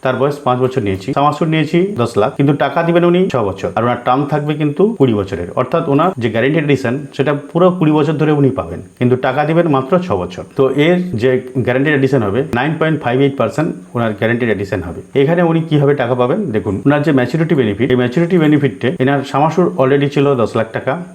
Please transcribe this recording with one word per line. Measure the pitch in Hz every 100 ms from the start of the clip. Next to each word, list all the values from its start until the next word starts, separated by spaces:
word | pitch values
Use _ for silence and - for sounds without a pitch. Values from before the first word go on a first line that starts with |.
| 131
তার | 123
বয়স | 135 143 -
পাঁচ | 123 127
বছর | 127 101
নিয়েছি, | 95 - 123
সামাসুর | 143 147 165
নিয়েছি | 160 156 170 190 202
দশ | 117 -
লাখ, | 107 -
কিন্তু | 139 139
টাকা | 143 139 165
দিবেন | 170 175
উনি | 175 185
ছ | 131 101
বছর, | 90 92 92
আর | 117
ওনার | 120 -
টার্ম | 127 143
থাকবে | 147 147 151
কিন্তু | 151 143 202 233
কুড়ি | 135 107
বছরের। | 95 85 87 -
অর্থাৎ | 123 165 -
ওনার | 139 170 175
যে | 113 110
গ্যারান্টি | 127 156
এডিশন, | 147 139 120 131 147 -
সেটা | 147 139 -
পুরো | 170 180 180
কুড়ি | 160 151
বছর | 147 151
ধরে | 151 147
উনি | 139 90
পাবেন, | 85 87 - _
কিন্তু | 123 123 131
টাকা | 131 123
দিবেন | 160 170 135
মাত্র | - 185 180
ছ | 98
বছর। | 87 - - -
তো | 135 135 151
এর | 180 180 147
যে | 123 127 127 - 113
গ্যারান্টি | 123 143 147
এডিশন | 131 139 104
হবে, | 104 156 117
নাইন | 143 156
পয়েন্ট | 160 151
ফাইভ | 120 127 139
এইট | 135
পার্সেন্ট | 113 - 165 - - 120
ওনার | 117 104
গ্যারান্টি | 113 117 120 98
এডিশন | 101 101 87
হবে। | 80 - -
এখানে | 143 170 170
উনি | 165 160
কিভাবে | 151 139 143
টাকা | 120 127
পাবেন | 123 175 190 107
দেখুন, | 107 98 139
ওনার | 147 143
যে | 139
ম্যাচুরিটি | 123 156 160 160
বেনিফিট, | 113 101 117
এই | 127
ম্যাচুরিটি | 123 123 170 180
বেনিফিটে | 151 147 143 101 120 139
এনার | 131 139 123
সামাসুর | - 156 160 175 -
already | 131 143 143 147
ছিল | 143 135
দশ | 107 117
লাখ | 110 123
টাকা | 127 151 180